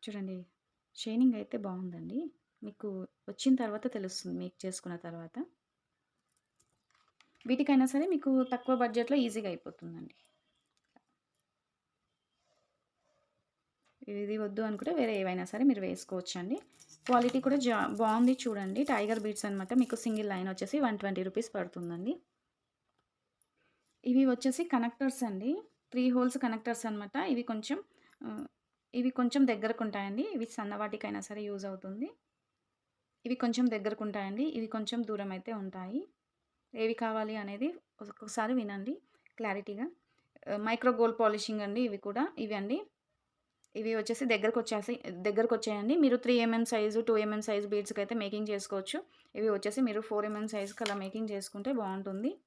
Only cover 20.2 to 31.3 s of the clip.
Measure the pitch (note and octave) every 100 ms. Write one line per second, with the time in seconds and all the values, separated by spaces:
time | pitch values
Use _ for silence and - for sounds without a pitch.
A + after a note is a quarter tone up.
20.2 | G#3 F#3+ F#3+ F#3+ G3 D4 C4+ G#3 G3+ F#3
21.2 | F#3 F#3 A#3 G#3 F3+ F#3 F3 E3+ G3+ F4
22.2 | _ _ _ _ _ _ _ _ _ _
23.2 | _ _ _ _ _ _ _ _ - B3
24.2 | C4+ B3 C4+ B3+ E4+ C4 A#3 - C4+ C4
25.2 | A#3 F#3+ A3 F4 - _ _ B3 B3+ B3
26.2 | B3+ C4 B3 A3+ A3+ A#3 A3+ G#3 G3+ C4+
27.2 | F#4 B3 A#3+ A3 G#3+ D#4 - _ _ _
28.2 | B3 G#3+ - _ _ _ _ B3 B3 B3+
29.2 | B3 C#4+ C4 A3 A3 A3+ A3 G3+ G3 G3+
30.2 | F#4+ E4+ A3+ - G#3 G#3 G#3+ G#3 G#3 G#3
31.2 | F#3+